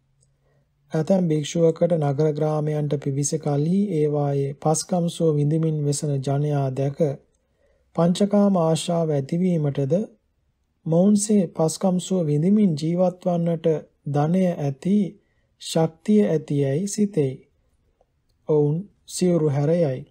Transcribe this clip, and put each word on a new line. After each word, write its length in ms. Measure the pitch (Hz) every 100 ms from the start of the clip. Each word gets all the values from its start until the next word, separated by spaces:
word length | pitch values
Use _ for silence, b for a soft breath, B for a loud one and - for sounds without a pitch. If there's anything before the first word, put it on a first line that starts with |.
| _ _ _ _ _ _ _ _ _
ඇතැම් 340 | 160 156 190 175
භික්ෂුවකට 680 | 151 143 170 165 165 170
නගර 380 | 170 143 139 156
ග්‍රාමයන්ට 640 | 147 151 151 151 151 147 147
පිවිස 320 | 143 139 143 160
කලී 460 | 151 143 156 190 208
ඒවායේ 640 | 160 151 147 143 139 139 143
පස්කම් 500 | 156 156 - 180 170
සුව 220 | - 165
විඳිමින් 440 | 147 147 160 160 151
වෙසෙන 340 | 143 143 151 139
ජනයා 520 | 135 139 147 143 135
දැක 280 | 131 139 139 156 139 _ _ _ _ _ _ _ -
පංචකාම 600 | 170 180 202 202 202 190
ආශාව 540 | 160 165 - 170 165
ඇතිවීමටද 840 | 143 135 170 185 170 147 139 135 170 220 _ _ _ _ _ _ _ 160
මොවුන්සේ 560 | 165 196 208 - 208 165
පස්කම් 500 | - 160 - 196 180
සුව 220 | - 185 156
විඳිමින් 500 | 147 175 214 202 147
ජීවත් 420 | 156 175 180 180
වන්නට 440 | 185 170 170 165 165 156 - _ -
ධනය 380 | 143 151 185 185
ඇති, 440 | 170 143 139 175 208 175 - _ _ _ _
ශක්තිය 600 | - 165 160 - - 214
ඇති 320 | 202 160 147 143
යැයි 300 | 139 139 202
සිතෙයි. 460 | - 208 185 135 131 - _ _ _ _ _ _ _ _ _ -
ඔවුන් 280 | 151 147 160 202 _
සිවුරු 460 | - - 180 170 156
හැර 220 | 139 147
යයි. 280 | 170 156 131 143